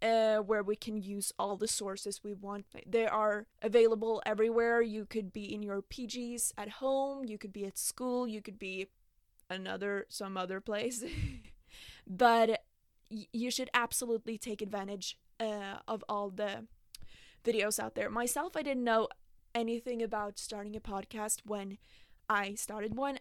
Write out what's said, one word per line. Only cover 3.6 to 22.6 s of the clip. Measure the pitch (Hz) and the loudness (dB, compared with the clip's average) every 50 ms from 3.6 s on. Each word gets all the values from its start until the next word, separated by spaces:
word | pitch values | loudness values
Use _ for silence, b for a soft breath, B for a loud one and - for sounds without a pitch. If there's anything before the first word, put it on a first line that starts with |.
| - | 0
available | 220 208 240 226 226 226 214 220 226 226 208 - | 6 8 8 8 8 6 4 2 0 0 0 0
everywhere. | - 214 202 220 233 226 233 233 233 233 233 233 | 0 2 4 4 4 6 6 4 6 6 4 4
You | 226 208 220 208 | 4 2 -4 -6
could | 202 - 220 208 185 - | -4 -4 -4 -4 -4 -6
be | 214 202 196 | -8 -8 -6
in | 208 208 208 | -6 -6 -4
your | 202 196 196 | -4 -4 -4
P | 196 - - - 247 | -6 -6 -8 -8 -8
Gs | 214 240 247 240 240 240 233 226 - - - | -6 -6 -6 -6 -6 -4 -2 -2 -2 -2 -4
at | 208 208 | -8 -10
home, | 208 - 269 269 269 269 277 277 277 277 269 | -8 -4 0 2 2 2 2 0 -2 -4 -6
you | 226 214 208 | -6 -6 -8
could | - 202 190 | -8 -10 -8
be | 208 196 | -6 -6
at | 196 190 - | -6 -4 -4
school, | - - - - 254 254 247 247 247 233 | -4 -4 -4 -2 -2 0 0 2 0 0
you | 214 214 | -2 -6
could | 202 - 190 208 | -8 -10 -12 -10
be | 202 190 185 190 185 - _ _ _ _ _ _ _ _ _ _ _ - | -8 -6 -6 -6 -6 -8 _ _ _ _ _ _ _ _ _ _ _ -8
another, | 185 190 185 190 190 190 196 202 202 196 - - | -8 -6 -4 -4 -4 -2 -2 -2 -2 -2 -4 -6
some | - - 208 190 190 185 | -8 -8 -6 -4 -4 -4
other | 185 185 190 190 | -2 -2 -4 -6
place. | - - 208 208 214 240 247 247 320 339 | -4 -4 -2 -2 -2 -2 -4 -4 -6 -6
<laughs> | 330 - - - - - - - - - _ B B B B B B B B - | -4 -2 -2 -2 -4 -6 -14 -18 -20 -20 _ B B B B B B B B -6
But | 185 180 254 233 233 233 226 226 220 - - _ _ _ _ _ _ _ _ - | 2 6 8 8 8 8 8 6 4 2 -2 _ _ _ _ _ _ _ _ -12
y-, | 220 214 208 - - | -12 -12 -10 -6 -4
you | 233 233 247 | -2 -2 0
should | 233 - 262 - - | -2 -2 -2 0 2
absolutely | 240 240 240 - - 254 233 233 226 - 226 226 208 | 2 2 2 0 -2 -2 0 0 -2 -2 -4 -8 -6
take | - 247 214 202 | -6 -6 -6 -6
advantage, | 214 196 208 202 190 196 202 196 185 - - - _ _ _ - | -6 -4 -4 -4 -4 -4 -6 -6 -6 -8 -10 -10 _ _ _ -4
uh, | 226 220 214 208 202 196 196 - - - | -4 -2 -2 -4 -4 -6 -8 -8 -6 -6
of | 220 208 - - | -6 -6 -4 -2
all | 214 202 202 202 | -2 -2 -2 -2
the | 190 196 208 202 196 226 220 - - - _ _ - - B B B B B B B B B | -2 -2 -2 -2 -2 -4 -8 -14 -18 -20 _ _ -14 -14 B B B B B B B B B
videos | 233 233 220 196 214 208 - | 2 4 4 4 2 2 0
out | 240 220 - | -2 -2 -2
there. | 208 208 - | -2 -2 0
Myself, | 214 233 240 240 240 285 302 370 - | 0 0 0 0 0 0 -2 -2 -2
I | 320 302 | -2 0
didn't | 294 277 254 240 | 0 0 2 4
know | 233 226 220 220 - - - - - - - - _ - | 4 6 6 4 2 -2 -8 -20 -20 -20 -20 -12 _ -4
anything | 233 233 226 233 233 - 254 240 226 | -2 0 0 -2 -2 -2 -2 -2 -2
about | 226 214 220 214 208 208 202 - | -2 -2 -2 -2 -4 -4 -6 -8
starting | - - 220 208 202 208 208 | -10 -8 -8 -8 -8 -8 -8
a | 220 | -10
podcast | - - 202 196 196 - - 220 214 214 - - - | -8 -6 -6 -6 -6 -6 -6 -4 -2 -2 -2 -2 -2
when | 214 214 202 196 196 196 - b b b b b b b b b - | -4 -4 -4 -4 -6 -10 -12 b b b b b b b b b 0
I | 214 202 202 196 208 | 2 2 2 0 -4
started | 214 | -6